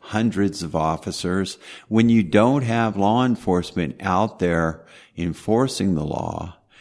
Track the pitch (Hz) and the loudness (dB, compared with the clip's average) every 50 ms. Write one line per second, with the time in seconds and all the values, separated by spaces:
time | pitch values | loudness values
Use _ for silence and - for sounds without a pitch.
0 | - - - 107 113 117 - 92 101 98 - - 90 80 73 82 78 80 80 80 | -14 -6 -4 -2 -2 0 0 0 0 -2 -2 -4 -8 -4 -2 -2 0 -2 -2 -4
1 | - - - - - 90 90 95 95 92 - - - - - - - - 107 113 | -6 -8 -8 -6 -4 -2 -2 -2 -2 -4 -8 -14 -18 -20 -20 -18 -8 0 2 4
2 | 117 117 117 113 104 82 98 104 107 123 135 143 127 117 113 117 117 110 104 101 | 4 6 4 4 2 4 4 4 4 4 4 2 0 0 0 0 0 0 0 0
3 | 98 101 110 123 127 127 117 - - - 90 90 85 - - 92 85 80 82 - | 2 2 2 2 2 0 0 -2 0 0 0 0 0 -2 -4 -4 -4 -4 -6 -6
4 | - 98 92 92 107 113 - - 90 87 85 82 82 82 80 - - - - - | -4 0 0 2 0 0 -2 -2 0 0 2 2 0 0 -2 -6 -12 -20 -20 -20
5 | - _ - - 85 85 76 - - - 110 117 131 131 - - 98 98 92 76 | -20 _ -8 -6 -4 -4 -6 -6 -2 0 2 2 2 0 0 -2 0 0 0 0
6 | 73 73 71 - 50 50 50 - - 87 87 _ _ _ _ - | -2 -4 -4 -4 -6 -6 -6 -8 -8 -10 -14 _ _ _ _ -20